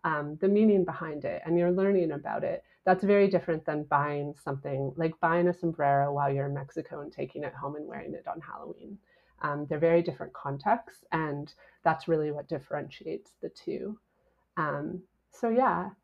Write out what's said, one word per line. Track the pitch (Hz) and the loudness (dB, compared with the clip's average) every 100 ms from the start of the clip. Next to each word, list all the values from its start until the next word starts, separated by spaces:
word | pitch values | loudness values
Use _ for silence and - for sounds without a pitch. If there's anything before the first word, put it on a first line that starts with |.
um, | 170 151 147 151 | -2 -2 -4 0
the | 196 | 4
meaning | 202 220 202 | 6 8 6
behind | 170 139 160 147 | 4 -2 -8 -6
it, | - 87 - | -6 -6 0
and | 170 | 2
you're | 175 | 4
learning | 180 196 196 165 | 4 4 4 2
about | 143 - - | -2 -4 -4
it, | - - _ _ | -2 -4 _ _
that's | - 185 | 2 2
very | 196 202 196 | 6 6 6
different | 190 - 160 | 4 0 -4
than | 160 151 | -2 -4
buying | 147 143 147 147 147 - | 0 0 2 -2 -6 -8
something, | - 139 143 135 139 139 | -8 -8 -4 -4 -4 -2
like | 160 160 | -4 0
buying | 165 170 175 | 2 4 2
a | |
sombrero | 175 170 156 143 139 139 | 2 -4 0 2 4 2
while | 143 143 | 0 0
you're | 139 139 | 0 -2
in | |
Mexico | 143 139 - 151 147 | -4 -8 -10 -10 -10
and | 147 | -12
taking | 147 139 147 | -8 -8 -6
it | 147 | -10
home | 131 139 151 | -8 -8 -8
and | 151 | -10
wearing | - - | -12 -10
it | 160 - | -10 -8
on | 170 | -10
Halloween. | 143 - - 170 147 202 _ _ _ _ | -10 -14 -14 -16 -16 -18 _ _ _ _
Um, | 151 143 147 | -6 -4 -4
they're | 151 | 0
very | 165 170 | 4 4
different | 170 - - | 2 -6 -12
contexts, | - 139 139 208 240 - - _ | -10 -8 -4 0 0 0 -20 _
and | 160 156 143 151 - - _ | -2 -2 -4 -8 -16 -20 _
that's | 165 156 - | 0 0 0
really | 160 151 | 0 0
what | 147 143 | -4 -6
differentiates | 156 - 151 147 - 175 - - _ | -8 -6 -8 -8 -12 -10 -10 -12 _
the | - | -12
two. | - - - 196 214 _ _ _ _ _ - | -10 -8 -8 -8 -12 _ _ _ _ _ -6
Um, | 151 143 151 180 - _ _ | -4 -4 -6 -10 -14 _ _
so | - 233 | -6 0
yeah | 226 254 170 196 - | 2 2 0 -4 -12